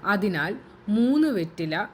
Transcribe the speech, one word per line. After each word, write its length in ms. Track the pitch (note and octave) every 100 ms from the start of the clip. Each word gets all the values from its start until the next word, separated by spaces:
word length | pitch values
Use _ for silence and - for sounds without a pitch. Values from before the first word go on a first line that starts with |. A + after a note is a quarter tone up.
അതിനാൽ 520 | F3+ G3+ G3+ E3 D#3 A#3+ - - -
മൂന്ന് 400 | G#3+ A#3+ D4 D#4
വെറ്റില 580 | A3 E3 - D#3+ D#3 G#3+